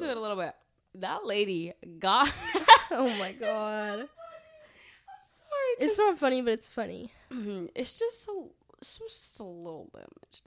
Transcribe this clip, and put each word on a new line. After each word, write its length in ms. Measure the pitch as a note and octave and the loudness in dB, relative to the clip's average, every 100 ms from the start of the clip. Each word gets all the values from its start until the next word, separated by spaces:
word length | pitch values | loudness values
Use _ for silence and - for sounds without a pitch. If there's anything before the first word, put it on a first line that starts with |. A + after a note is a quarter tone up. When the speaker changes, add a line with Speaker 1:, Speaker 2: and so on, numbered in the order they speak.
Speaker 1:
into 60 | D#4+ | -4
Speaker 2:
it. 40 | |
Speaker 1:
it 60 | A3+ | -4
a 40 | |
little 160 | G#3+ G3 | -4 -2
bit. 180 | D#3+ - _ _ _ F#3+ | -4 -8 _ _ _ -10
That 300 | F#3 E3 A#3+ | -6 -4 0
lady 480 | G#3 G3+ F3 E3+ - F3 E3 | 0 2 0 -4 -10 -18 -2
got 340 | F#3+ A#3 C#4+ - | 4 6 4 0
<laughs> 520 | A5 G4 - - - | -2 4 10 10 8
Speaker 2:
Oh 220 | C4 B3+ G#3 | 0 2 0
my 140 | F#3 | -4
God. 640 | B3+ G#3+ A3 G#3+ G#3+ G#3 G#3 | -4 -4 -2 -2 -2 -4 -6
Speaker 1:
I'm 80 | C#4+ - E5 - - D#5 - - - - - G5 | -10 -14 -18 -18 -20 -20 -20 -20 -20 -20 -20 -20
sorry, 640 | - - D#5+ C#5+ C5 A#4+ B4 | -20 -20 -6 -2 0 2 2
Speaker 2:
It's 120 | G4+ | 4
Speaker 1:
'cause 100 | G#4 | 4
Speaker 2:
not 100 | D#4+ | 4
funny, 240 | C4+ B3+ | 2 2
but 120 | A#3+ | 2
it's 140 | A3+ - | 0 -2
funny. 420 | - G3 F3+ A#3 - - | -6 -6 -8 -14 -18 -12
Speaker 1:
<clears throat> 400 | B3+ G#3 F#3+ E3+ - | -8 -6 -6 -8 -6
It's 240 | B3 - | -4 -2
just 280 | A#4 - - | -4 -4 -10
a, 40 | |
it 480 | G4 - - _ - | -10 -12 -18 _ -16
was 180 | - - A4+ | -12 -12 -12
just 320 | - - - | -12 -12 -12
a 40 | |
little 440 | F#3+ E3+ E3+ D#3 - | -14 -12 -12 -12 -14
damaged. 480 | G#1 - - - - | -18 -20 -20 -20 -16